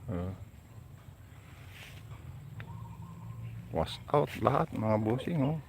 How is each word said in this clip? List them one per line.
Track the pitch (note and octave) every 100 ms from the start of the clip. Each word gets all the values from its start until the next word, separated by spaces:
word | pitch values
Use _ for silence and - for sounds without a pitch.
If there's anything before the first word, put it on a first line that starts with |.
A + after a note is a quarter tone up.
Uh, | - F2+ F2+ F#2+ - - - - - - - - - - - - - - - - - - - - - - - - - - - - - - - - -
wash | D#2+ D#2+ - -
out | D3 D3 -
lahat, | A2 C#3 E3 -
mga | A2 A2
busing, | G#2+ B2 - E3+ C3+
oh. | D#3